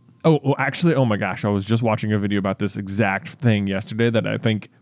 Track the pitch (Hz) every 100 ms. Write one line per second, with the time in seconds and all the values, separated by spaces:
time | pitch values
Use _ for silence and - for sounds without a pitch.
0 | _ - 160 151 135 131 139 139 170 135
1 | 127 101 101 - 107 101 98 113 117 107
2 | 107 107 101 101 98 95 101 104 98 98
3 | 104 95 - - 120 107 98 95 - 107
4 | 117 113 104 110 117 110 - _